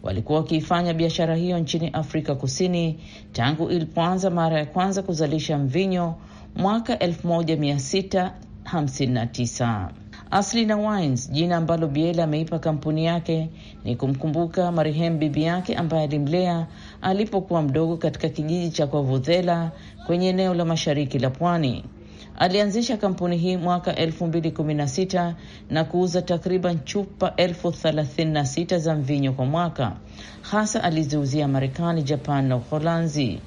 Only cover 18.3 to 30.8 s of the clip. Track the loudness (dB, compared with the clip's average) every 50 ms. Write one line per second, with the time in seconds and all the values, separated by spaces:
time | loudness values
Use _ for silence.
18.3 | -2 -2 -2 0 0 0 0 -2 0 0 0 2 2 0 2 2 2 2 2 2
19.3 | 2 2 4 2 2 2 0 -4 -6 -10 -18 -18 -18 -14 -2 0 0 2 2 2
20.3 | 2 2 2 2 2 2 2 2 2 2 2 2 2 2 0 0 0 0 0 0
21.3 | 0 0 0 2 2 2 2 0 0 -2 -8 -12 -16 -18 -20 -20 -18 -18 -18 -18
22.3 | -2 0 2 2 4 4 2 2 2 0 0 0 -2 0 0 -2 0 0 0 0
23.3 | 0 2 2 0 0 0 2 2 0 2 0 -2 0 0 0 -2 0 -2 -2 0
24.3 | 0 0 0 -2 -2 -2 -2 0 0 0 0 -2 0 -2 -2 0 0 0 0 0
25.3 | -4 -8 -12 -18 -18 -18 -8 -2 0 0 0 2 2 2 2 2 2 0 0 0
26.3 | -2 0 0 0 0 2 2 2 0 0 -4 -2 -4 -4 -4 -4 -2 -2 -2 0
27.3 | 2 2 2 2 0 -2 -2 -2 -2 0 0 0 2 2 -2 -2 0 0 0 2
28.3 | 2 2 0 0 0 -2 0 0 0 0 2 0 0 0 0 0 0 2 2 0
29.3 | 2 0 0 0 2 2 0 0 0 -2 -2 -2 -2 -6 -14 -18 -18 -16 -16 -16
30.3 | -18 -16 -8 -2 0 0 2 2 0 0